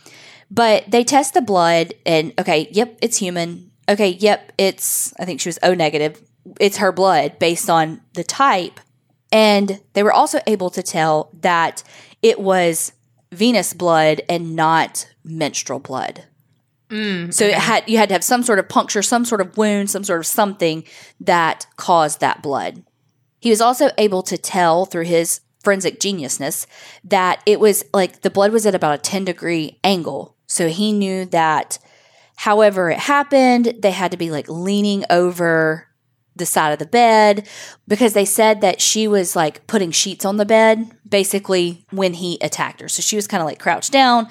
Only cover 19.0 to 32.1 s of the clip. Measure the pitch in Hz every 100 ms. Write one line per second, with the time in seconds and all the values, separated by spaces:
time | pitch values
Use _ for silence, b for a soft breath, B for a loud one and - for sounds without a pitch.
19 | 196 240 240 214 185 202 214 202 202 196
20 | 202 175 156 - 208 196 170 160 160 B
21 | B B 180 175 160 - - - - 170
22 | 151 - 139 - 160 135 87 82 - _
23 | _ _ _ _ 240 214 233 247 285 -
24 | 208 185 185 170 - 190 175 165 190 175
25 | 165 170 165 - _ _ - 196 185 -
26 | 196 190 131 - 143 160 - B B B
27 | 180 190 185 165 - 202 208 190 - 202
28 | 185 - 190 196 202 226 208 185 160 147
29 | - 202 190 170 165 170 156 - 185 190
30 | 151 - - _ - - 170 160 208 208
31 | 196 190 185 170 160 151 - - b b
32 | b